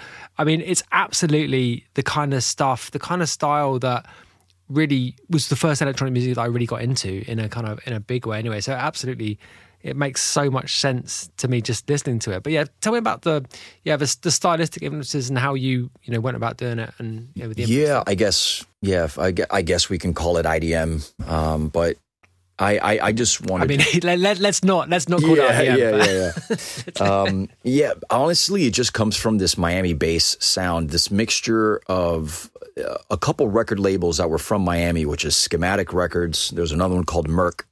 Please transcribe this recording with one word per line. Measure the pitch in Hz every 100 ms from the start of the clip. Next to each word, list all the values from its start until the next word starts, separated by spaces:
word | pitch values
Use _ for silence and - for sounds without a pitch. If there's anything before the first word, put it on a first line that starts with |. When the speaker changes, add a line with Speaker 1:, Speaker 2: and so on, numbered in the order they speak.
| - - - -
Speaker 1:
I |
mean, | 151 160
it's | 170 175 -
absolutely | 180 - - 165 151 147 131 123 117 -
the | -
kind | 135 151 147
of | 135
stuff, | - - 139 123 -
the | 147
kind | - 180
of | 160
style | - 151 147 143 127
that | 127 120 - - - _ _ _ -
really | 139 156 135 127 - -
was | 165 -
the | 139
first | 165 143
electronic | 139 131 135
music | 123 127
that | 120
I | 120
really | 120 117
got | 117
into | 120 131 98 95 -
in | 113
a | 110
kind | 117 110
of, | 107 -
in |
a | 110
big | 104 123 113
way | 107
anyway. | 113 107
So | 131
absolutely, | 131 147 - 127 123 107 104 - - - _
it | - 139
makes | 143 131
so | - 147 143
much | 131 - -
sense | 139 127 - - - -
to | 127
me | 123
just | 110 110 -
listening | 143 143 117
to | 107
it. | 95
But | 139
yeah, | 156 147 -
tell | 214
me | 233
about | 220 -
the, | 170 151 127 - - -
yeah, | - 147
the, | 143 -
the | 175
stylistic | 135 185 165 165 175
influences | 151 151 131 143 127
and | 131
how | 139
you, | 135 131 127 123 -
you | -
know, | 120
went | 123 120
about | 117 117
doing | 123 117
it, | 113 -
and, | 113 110 120
you | 151
know, | 117
with | 110
the |
Speaker 2:
Yeah, | 117 127
Speaker 1:
influences. | 151 131 -
Speaker 2:
I |
guess, | 98 107 - - - - -
yeah, | 98 90
if | 82 67
I | 92
gue-, | 90 -
I | 101
guess | 85 87 -
we | 90
can | 90
call | 80 82 85
it |
I | 80 80
D | 82
M, | 82 80 80 - - -
um, | 80 78 78 78
but | 85 85 - _ _ _ _ _ -
I, | 98 104
I, | 101 107 104
I |
just | 110 117 -
wanted | 101 92
Speaker 1:
I | 131
mean, | 143
<laughs> |
Speaker 2:
to | 151 175 175
Speaker 1:
let, | 180
let, | 196 185
let's | 202 -
not, | 185 185 151
let's | 175 151
not | 175
call | 160 156
Speaker 2:
Yeah, | 131
Speaker 1:
it | 120
I |
D | 135
M, | 127
Speaker 2:
yeah, | 117
Speaker 1:
but | 107 101
Speaker 2:
yeah, | 95 90 - - 220 - - 147 -
yeah. | 98
Speaker 1:
<laughs> | 98
Speaker 2:
Um, | 98 95 95 _
yeah, | 123 135 143 - -
honestly, | 117 151 170 - 202 131
it |
just | 113 117
comes | - 107 -
from | 113 107
this | 87 -
Miami | 82 90 92
bass | 78 82 82 - -
sound, | - 95 90 82 80
this | 69 -
mixture | 101 110 - - 113 107 104 -
of, | 92 87 82 78 - - - - -
uh, | - - -
a | 104
couple | - - 123
record | 107 113 101
labels | 98 95 85 82
that | 87
were | 80
from | - 104
Miami, | 90 85 87 85 76
which | 73
is | 76 -
Schematic | - 82 87 98 90
Records. | 90 87 87 85 78 -
There's | - 85
another | 78 92
one | 90
called | 82 87 78
Merc. | 85 87 - -